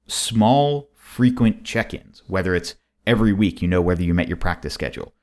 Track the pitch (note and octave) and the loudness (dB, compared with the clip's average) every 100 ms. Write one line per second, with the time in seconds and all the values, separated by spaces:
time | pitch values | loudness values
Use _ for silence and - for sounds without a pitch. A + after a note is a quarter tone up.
0 | - - - A2+ G#2+ C#3 C#3+ C#3+ - _ | -12 -8 -4 2 4 4 2 -2 -8 _
1 | - - B2 B2 A2+ G#2 - A#2 G#2+ - | -12 0 2 4 2 0 -4 -6 -4 -8
2 | - - - F#2 F#2 F2 - - _ _ | -16 -20 -6 -4 0 -2 -2 -14 _ _
3 | - G#2 A2 G2 G2+ - F2 F2+ F2 F2 | 0 2 4 4 2 0 0 2 2 0
4 | F2 F2 E2+ F2 F2+ E2+ D2+ - C2+ - | 0 0 -2 -2 -4 -4 -8 -8 -8 -10
5 | - _ | -14 _